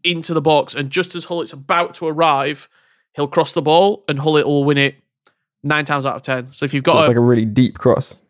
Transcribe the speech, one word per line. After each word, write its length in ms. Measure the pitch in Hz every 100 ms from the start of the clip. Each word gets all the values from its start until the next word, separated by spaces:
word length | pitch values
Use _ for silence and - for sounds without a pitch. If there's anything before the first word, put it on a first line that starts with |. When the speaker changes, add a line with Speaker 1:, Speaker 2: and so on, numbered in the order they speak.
Speaker 1:
into 300 | 175 170 165
the 80 | 160
box. 320 | 147 151 - 143
And 140 | 139
just 260 | 180 180 175
as 100 | 160
Hullit's 280 | 170 156
about 400 | 135 139 175 175 -
to 120 | 160
arrive, 600 | 156 165 139 139 139 - _ _ _ _
he'll 140 | - 143
cross 240 | - 170
the 80 | 170
ball 420 | 147 165 196 208 -
and 120 | 139
Gullit 280 | 156 151 139
will 160 | 143
win 140 | 139 143
it 180 | 139 - _ _ _ _ _ _
nine 220 | 143 151 147
times 200 | 143 131
out 100 | 127
of 60 |
ten. 300 | 143 127 131
So 140 | - 139
if 80 |
you've 100 | 139
got 100 | 147
Speaker 2:
So 60 | 151
it's 60 | 151
Speaker 1:
a 40 |
Speaker 2:
like 80 | 120
a 40 |
really 240 | 120 117 110
deep 320 | 107 127 -
cross. 440 | 123 127 - - _